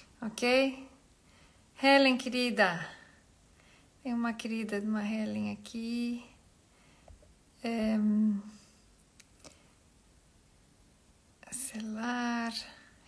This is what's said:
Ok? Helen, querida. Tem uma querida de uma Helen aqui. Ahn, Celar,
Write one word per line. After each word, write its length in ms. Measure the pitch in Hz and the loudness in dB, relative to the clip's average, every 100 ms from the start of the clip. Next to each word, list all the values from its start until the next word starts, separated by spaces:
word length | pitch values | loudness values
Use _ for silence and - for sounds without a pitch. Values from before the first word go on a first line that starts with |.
| - - | -20 -12
Ok? 640 | 220 - 240 254 269 262 - - - - - - - - - - | -10 -2 2 4 4 -2 -14 -20 -20 -20 -20 -20 -20 -20 -20 0
Helen, 360 | 269 277 269 247 | 6 8 8 4
querida. 680 | 254 247 247 208 190 170 160 - - - - - - - - - - - | 0 0 0 4 2 2 -6 -14 -20 -20 -20 -20 -20 -20 -20 -20 -20 -12
Tem 100 | 262 | -6
uma 200 | 233 233 | -2 -2
querida 480 | 226 220 226 208 202 | -4 -6 -4 -4 -4
de 60 | 214 | -2
uma 140 | 214 | -2
Helen 520 | 208 220 214 208 208 | -2 -2 -4 -4 -4
aqui. 720 | 208 208 226 226 240 240 240 - - - - - - - - - - - - - - | -6 -10 -10 -6 -4 -2 -4 -10 -20 -20 -20 -20 -20 -20 -20 -20 -20 -20 -20 -20 -10
Ahn, 800 | 233 233 220 220 214 208 214 202 214 214 - - - - - - - - - - - - - - - - - - - - - - - - - - - - - | -4 0 2 2 4 4 4 2 -4 -18 -20 -20 -20 -20 -20 -20 -20 -20 -20 -20 -20 -20 -20 -20 -20 -20 -20 -20 -20 -20 -20 -20 -20 -20 -20 -20 -20 -20 -12
Celar, 1040 | 240 - 214 220 214 240 247 240 233 233 226 - - - - | -6 -6 -6 -8 -6 -4 -2 -2 -2 -2 -6 -10 -16 -20 -20